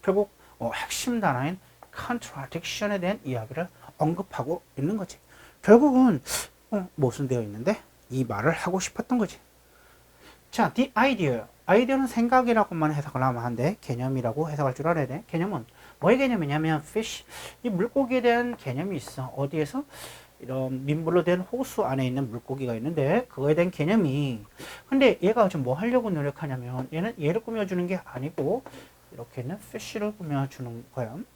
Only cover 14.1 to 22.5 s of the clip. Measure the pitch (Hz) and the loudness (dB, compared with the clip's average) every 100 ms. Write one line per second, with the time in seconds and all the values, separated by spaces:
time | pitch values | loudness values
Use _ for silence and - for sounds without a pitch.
14.1 | 135 117 113 160 147 139 131 151 165 131 | 0 -2 -2 -4 0 -2 0 0 0 -2
15.1 | 147 - 165 185 170 113 - - - 165 | -6 -6 -4 -2 -4 -8 -20 -20 0 4
16.1 | 262 269 226 147 151 160 156 - 220 226 | 4 4 0 0 0 2 0 -2 -6 -6
17.1 | - - - - - 247 180 233 277 254 | -10 -14 -16 -16 -8 -4 -2 0 0 0
18.1 | 254 240 233 240 233 139 127 190 160 - | 2 2 2 0 -6 -6 -4 -4 -6 -8
19.1 | - 127 131 139 156 147 262 294 - - | -10 -10 -4 -2 -2 -2 -4 -10 -16 -18
20.1 | - - _ 123 131 131 131 139 151 160 | -18 -20 _ -8 -4 -4 -4 -2 -2 2
21.1 | 175 170 180 180 247 262 - 190 135 127 | 2 2 0 -2 -6 -4 -2 0 0 0
22.1 | 131 131 120 - | -2 -4 -6 -8